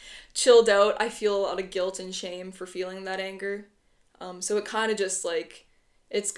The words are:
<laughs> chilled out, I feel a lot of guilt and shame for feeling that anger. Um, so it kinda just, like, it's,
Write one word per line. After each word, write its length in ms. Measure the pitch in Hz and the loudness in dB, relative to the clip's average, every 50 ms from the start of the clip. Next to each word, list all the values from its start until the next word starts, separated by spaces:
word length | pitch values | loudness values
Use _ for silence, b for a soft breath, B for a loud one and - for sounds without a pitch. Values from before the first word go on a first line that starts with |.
| - | -20
<laughs> 280 | - - - - - _ | -20 -20 -20 -20 -10 _
chilled 340 | - - 262 240 233 226 214 | 2 8 10 10 10 10 8
out, 280 | 202 202 202 214 202 - | 6 6 6 4 4 0
I 80 | 220 233 | -4 -4
feel 280 | 226 - 214 208 202 | -4 -2 -2 0 0
a 60 | 196 | 0
lot 180 | 196 - - 175 | 0 -2 -4 -6
of 100 | 185 185 | -6 -6
guilt 280 | - 190 180 185 185 - | -4 -4 -4 -2 -4 -8
and 160 | 190 185 185 | -10 -10 -10
shame 380 | - - 185 180 180 185 190 | -10 -8 -8 -10 -10 -12 -14
for 140 | 185 - 185 | -12 -14 -14
feeling 380 | 180 - 180 180 185 185 190 190 | -12 -8 -8 -8 -8 -8 -10 -8
that 160 | 190 190 190 | -8 -6 -6
anger. 460 | 190 190 190 190 196 202 202 208 208 - _ _ _ _ _ _ _ _ _ _ | -6 -8 -8 -8 -8 -6 -6 -8 -10 -16 _ _ _ _ _ _ _ _ _ _
Um, 220 | - 185 180 180 | -14 -14 -12 -10
so 140 | 180 - 208 208 | -6 -2 -2 -2
it 80 | 208 - | -2 -4
kinda 260 | 233 220 220 220 214 | -4 -2 -2 -2 -2
just, 300 | 196 196 190 - - - | -2 -2 -4 -4 -6 -4
like, 420 | 170 170 160 165 - - - _ _ _ _ _ _ _ _ _ _ | -4 -4 -4 -6 -8 -16 -20 _ _ _ _ _ _ _ _ _ _
it's, 220 | - 208 202 - - | -6 -4 -4 -4 0